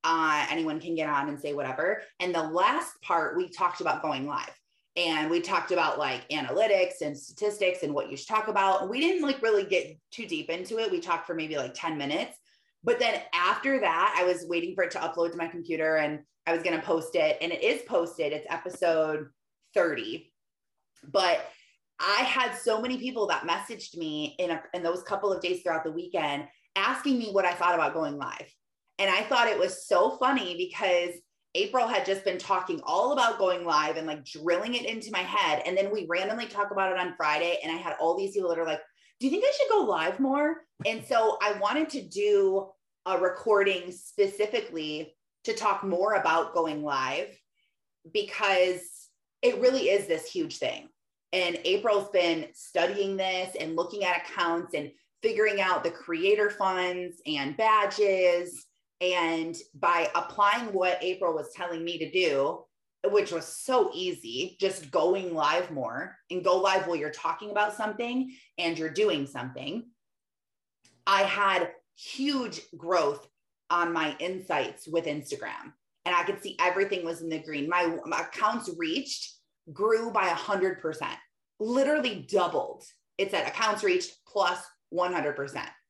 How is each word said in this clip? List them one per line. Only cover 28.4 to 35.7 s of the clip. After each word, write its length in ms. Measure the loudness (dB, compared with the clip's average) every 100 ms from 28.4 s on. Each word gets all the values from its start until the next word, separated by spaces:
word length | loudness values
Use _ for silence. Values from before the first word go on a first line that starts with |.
| -14 _ _ _ _ -2
And 100 | 0
I 120 | 2
thought 260 | 2 4 4
it 100 | 4
was 300 | 0 -2 2
so 280 | 4 4 4
funny 380 | 2 2 -2 -4
because 600 | -6 -2 2 4 2 -6 _ _ _ -2
April 300 | 0 2 2
had 180 | 0
just 200 | 0 0
been 140 | 0 -2
talking 420 | 0 0 0 -4
all 280 | 0 2 2
about 260 | 4 2 4
going 260 | 2 2
live 320 | 2 2 2 -2
and, 120 | -4
like, 160 | -8
drilling 500 | -10 -6 0 0 0
it 120 | -4 -4
into 260 | -6 -4
my 80 | -4
head. 420 | 0 0 2 2
And 120 | 0